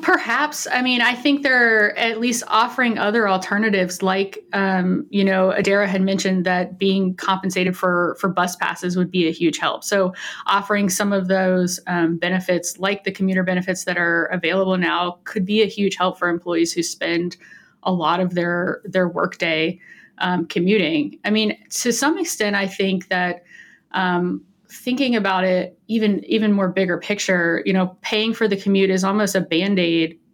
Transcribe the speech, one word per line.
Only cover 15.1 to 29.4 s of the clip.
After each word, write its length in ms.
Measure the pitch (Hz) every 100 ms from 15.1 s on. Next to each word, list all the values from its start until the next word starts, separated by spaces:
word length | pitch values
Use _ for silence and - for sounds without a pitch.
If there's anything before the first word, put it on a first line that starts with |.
| 180
could 220 | - 214 185
be 180 | 214
a 40 | 202
huge 280 | 208 196 -
help 240 | 180 -
for 80 | 175
employees 460 | 170 175 170 170
who 100 | 175
spend 540 | 165 - 165 170 175 - - - - _
a 120 | 190
lot 260 | 185 156 175
of 160 | 185 175
their, 460 | 175 175 175 -
their 240 | 190 185 180
workday, 720 | 180 180 - 170 160 165 180 - - - -
um, 260 | 180 180 330
commuting. 720 | 196 180 214 156 151 147 -
I 80 | 202
mean, 260 | 214 214 - -
to 220 | - 247
some 260 | 233 277 392
extent, 360 | 320 - 208 202
I 120 | 196
think 400 | - 190 185 -
that, 360 | 180 180 175 - - - - _
um, 500 | - 185 175 180 - - _ _
thinking 460 | - 254 254 262 226
about 280 | 196 190
it, 340 | 185 185 - - -
even, 360 | 226 214 196 -
even 280 | 220 214
more 160 | 196 185
bigger 280 | 190 185 170
picture, 640 | - 208 - 180 170 165 190
you 80 |
know, 240 | 185 185 -
paying 320 | - 214 226
for 140 | 220 214
the 80 | 196
commute 340 | 202 196 190
is 140 | 185
almost 320 | 190 208 202
a 60 | 196